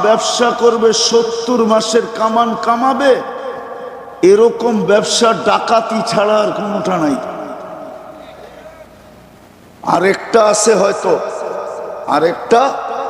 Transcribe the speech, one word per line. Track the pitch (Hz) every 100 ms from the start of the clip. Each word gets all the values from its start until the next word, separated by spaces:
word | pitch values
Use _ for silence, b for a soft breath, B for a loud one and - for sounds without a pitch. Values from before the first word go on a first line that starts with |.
ব্যবসা | 208 220 - - 240
করবে, | - 233 226 226
সত্তর | 214 - 233 233 - - 247 220
মাসের | 220 220 233 190 -
কামান | 220 226 233 208
কামাবে, | 226 233 262 254 277 233 - - 254 - - - - - - -
এরকম | 175 208 226 - 226 214
ব্যবসা | 175 208 - - 226 226 208
ডাকাতি | 190 - 226 226 226 190
ছাড়া | 214 208 214
আর | 202
কোনোটা | 165 202 196 185 180
নাই। | 151 127 - - - - - - - - - - - - - - - - - - - - - - - - - -
আরেকটা | - 165 190 - - 226
আছে | 214 208 220 202
হয়তো, | 196 - 190 147 - - - - - - - - -
আরেকটা | 143 165 170 - 233 269 - - -